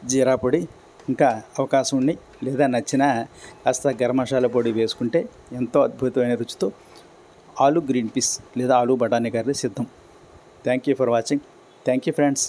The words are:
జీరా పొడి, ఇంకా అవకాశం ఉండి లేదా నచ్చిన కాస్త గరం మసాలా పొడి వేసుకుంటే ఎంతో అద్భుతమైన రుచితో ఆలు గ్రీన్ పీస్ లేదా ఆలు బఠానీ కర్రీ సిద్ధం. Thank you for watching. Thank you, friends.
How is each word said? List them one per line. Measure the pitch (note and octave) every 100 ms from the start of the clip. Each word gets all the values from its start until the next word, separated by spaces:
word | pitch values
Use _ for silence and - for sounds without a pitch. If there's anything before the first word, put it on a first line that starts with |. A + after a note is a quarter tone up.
| B2+
జీరా | C3 B2+ C3
పొడి, | B2+ D3 F3 - - - -
ఇంకా | C3 C#3+ A2 - -
అవకాశం | C3+ C#3 B2+ C#3
ఉండి | C3 E3+ - - B2+
లేదా | C3 C#3
నచ్చిన | B2 G#2+ C3 C#3+ A#2+ A2+ - - -
కాస్త | - C3 C#3+ B2
గరం | B2 C3
మసాలా | B2+ C3 B2 A#2+
పొడి | A#2 A2
వేసుకుంటే | A2+ - A#2+ E3 A3 - - B2
ఎంతో | B2 C#3+ C3+
అద్భుతమైన | - B2+ B2 B2 A#2
రుచితో | A#2 - F#3+ - - - - - - - - - C3+
ఆలు | D#3+ D3
గ్రీన్ | B2+ A2+ C3
పీస్ | - - - -
లేదా | B2 B2+
ఆలు | A#2+ B2+
బఠానీ | A#2 A#2 A#2 A2+
కర్రీ | A2+ C#3
సిద్ధం. | B2+ G#2 A#2+ - - - - - - -
Thank | - B2+ C3+
you |
for | B2+ B2+
watching. | A#2 A2+ C#3+ - - - - -
Thank | B2+ D3+
you, |
friends. | D3+ C#3+ C#3